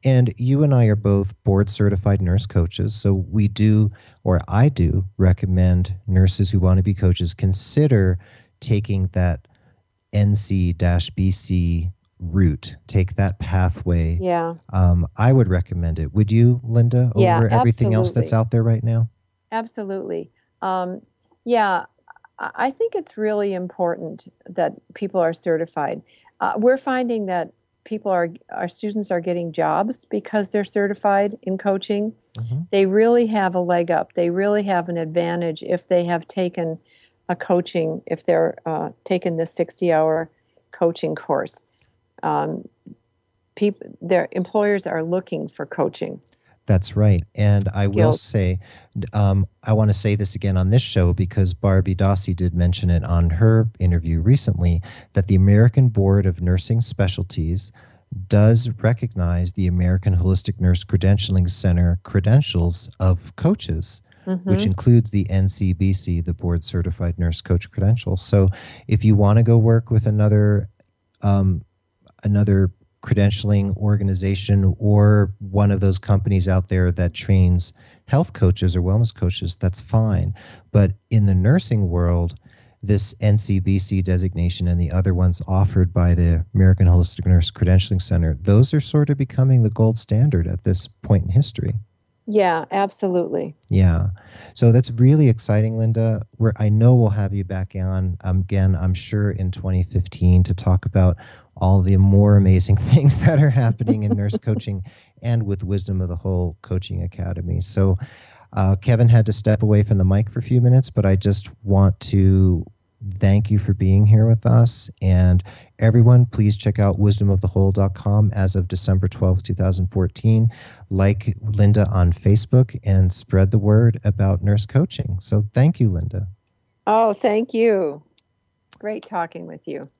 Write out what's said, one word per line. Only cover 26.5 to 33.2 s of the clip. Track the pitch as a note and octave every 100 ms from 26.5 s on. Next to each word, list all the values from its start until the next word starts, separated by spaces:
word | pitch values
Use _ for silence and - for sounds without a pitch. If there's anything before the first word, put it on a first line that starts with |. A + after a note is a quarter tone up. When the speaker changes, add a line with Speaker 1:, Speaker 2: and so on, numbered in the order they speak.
| -
Speaker 2:
we're | A3+ C4
finding | C#4 B3+ B3 A#3 G3
that | F3+ E3 _ _ _
people | - G#3+ G#3+
are, | F#3 E3+ E3+ _
our | - F3+
students | - G#3+ G#3 G3+
are | F3
getting | F3 F3 E3+
jobs | D#3 D#3 D#3 G#3 C4 _
because | G#3+ - G#3+ G3
they're | G#3
certified | G3 - G3+ G3+ G#3 G3 G3+ G3+
in | - F#3+
coaching. | G3+ G3 - G3+ G#3+ A3 _ -
Speaker 1:
Mm-hmm. | A2+ B2+ F3
Speaker 2:
They | G3+ G3
really | G3+ A3+ A#3+